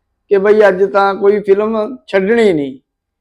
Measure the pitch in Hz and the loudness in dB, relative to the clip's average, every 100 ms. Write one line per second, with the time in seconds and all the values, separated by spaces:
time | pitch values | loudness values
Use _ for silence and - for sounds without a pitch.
0 | _ _ _ 202 196 214 208 185 190 196 | _ _ _ 0 2 4 2 2 0 0
1 | 196 190 202 208 196 196 214 226 208 - | -2 0 0 0 0 0 0 -4 -6 -10
2 | - 196 190 233 220 160 139 135 _ _ | -6 -4 0 0 0 0 -4 -10 _ _
3 | _ _ | _ _